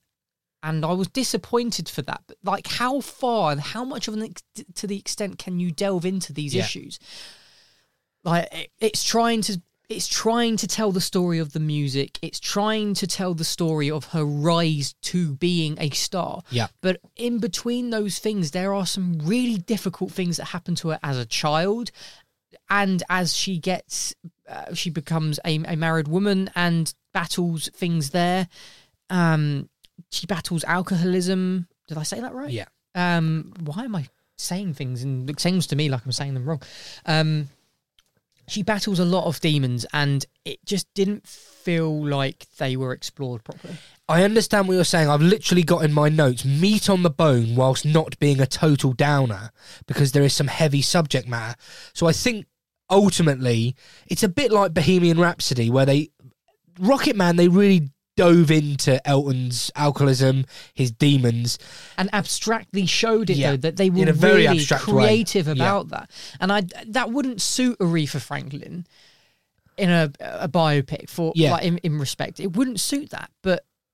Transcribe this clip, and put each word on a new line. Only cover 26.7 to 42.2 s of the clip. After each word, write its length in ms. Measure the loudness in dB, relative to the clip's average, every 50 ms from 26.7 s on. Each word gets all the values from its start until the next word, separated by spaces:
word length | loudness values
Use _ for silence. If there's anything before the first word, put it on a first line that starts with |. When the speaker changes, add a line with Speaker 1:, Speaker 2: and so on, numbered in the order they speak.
| 2 0 0 -2 -6 _ _ _ -6
Speaker 1:
battles 560 | -6 -4 -4 -4 -4 -2 -2 -2 -4 -6 -10 -8
things 360 | -6 -4 -2 -2 -2 -2 -2
there. 380 | -2 -2 0 0 0 -2 -2 -4 _ -14 -20 -20 -20 -20 _ _ _ _ _ -4
Um, 580 | 0 2 2 2 2 2 0 0 -2 -4 -6 -10 _ _ _ _ _ -20 -18 _ -10
she 140 | -10 -8
battles 360 | -6 -8 -8 -6 -6 -6 -4 -2
alcoholism. 1040 | -2 -2 -2 -2 -2 -2 0 0 0 0 0 0 0 0 0 0 -2 -2 -4 -6 -8 _ _ _ -12
Did 100 | -10 -8
I 40 | -8
say 160 | -8 -8 -8
that 140 | -10 -10 -10
right? 160 | -10 -10 -8
Speaker 2:
Yeah. 160 | -8 -10 -10 -12 _ _ _ _ -4
Speaker 1:
Um, 580 | -2 0 2 2 2 2 0 0 -2 -4 -8 -12 -12
why 240 | -10 -8 -8 -8 -8
am 120 | -6 -6
I 100 | -6 -6 -8 _ _ _ _ _
saying 380 | -12 -8 -8 -6 -6 -6 -6 -6
things 280 | -6 -6 -8 -6 -6 -6
and 260 | -6 -6 -6 -6 -8
it 100 | -6 -4
seems 260 | -2 0 0 0 0 0
to 80 | -2
me 120 | -2 0 0
like 160 | -2 -2 -4
I'm 80 | -4 -6
saying 220 | -4 -4 -6 -6
them 100 | -6 -4 -4
wrong? 140 | -6 -6 -8 -12 -18 -20 -20 -20 -20 -10 -4
Um, 420 | 0 0 2 2 2 0 0 -2 -6 -10 _ _ _ _ _ _ _ _ _ _ _ _ _ _ _ _ _ _ -10
she 140 | -8 -4 -2
battles 360 | -2 -2 -2 -2 0 0 2
a 60 | 2
lot 200 | 2 2 2 0
of 140 | -2 -2 -2
demons 460 | 0 0 2 2 2 0 -2 -4 -6 -4 -2
and 320 | -2 0 0 0 -2 -2 -6 _ _ _
it 200 | -14 -14 -12 _
just 260 | -6 -4 -4 -4 -4 _
didn't 320 | -2 0 0 -2 -4 -8
feel 800 | -16 -20 -20 -20 -20 -20 _ -4 -2 -2 0 0 0 -2 -2 -2
like 420 | -2 -2 -2